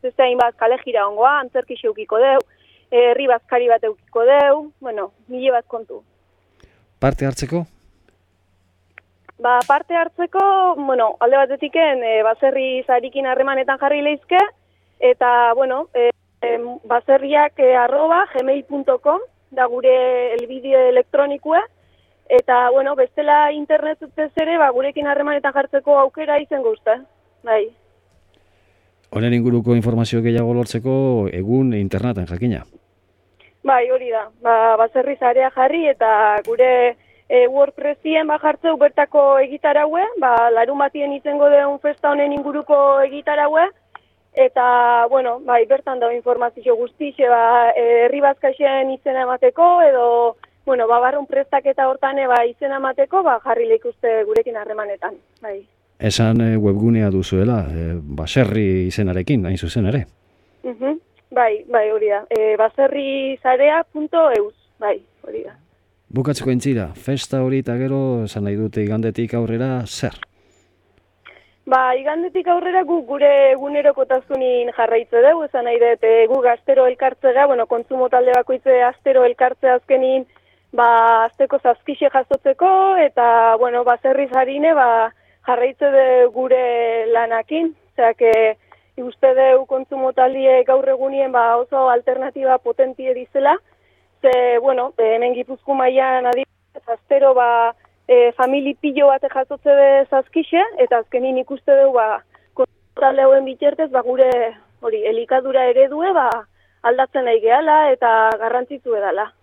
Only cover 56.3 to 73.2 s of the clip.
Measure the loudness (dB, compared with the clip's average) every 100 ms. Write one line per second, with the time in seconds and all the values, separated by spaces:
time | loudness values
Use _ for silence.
56.3 | 2 0 0 0 0 0 0 0 -2 -2
57.3 | -2 0 -2 -4 -6 -8 -8 -10 -10 -4
58.3 | 0 0 0 0 0 -2 -4 -4 -4 -2
59.3 | -2 -2 -6 -4 -2 -2 -2 -8 _ _
60.3 | _ _ _ -14 -8 -6 -6 _ _ _
61.3 | -2 0 -2 -2 -2 0 -2 -2 -2 -4
62.3 | -2 0 0 0 0 -2 0 -6 -6 -6
63.3 | -4 -2 2 2 0 -4 -8 -4 0 2
64.3 | 2 -4 _ _ _ -6 -6 _ _ -14
65.3 | -14 -14 -20 _ _ _ _ _ -6 -4
66.3 | -4 -4 -4 -2 -4 -6 -10 -8 -8 -6
67.3 | -4 -2 -4 -4 -6 -4 -4 -4 -4 -6
68.3 | -6 -6 -4 -6 -4 -4 -4 -4 -6 -6
69.3 | -4 -4 -6 -6 -6 -10 -10 -10 -10 -20
70.3 | _ _ _ _ _ _ _ _ _ -20
71.3 | _ _ _ -2 0 2 -2 -4 -6 -4
72.3 | -4 -2 -2 0 -2 0 -4 -4 0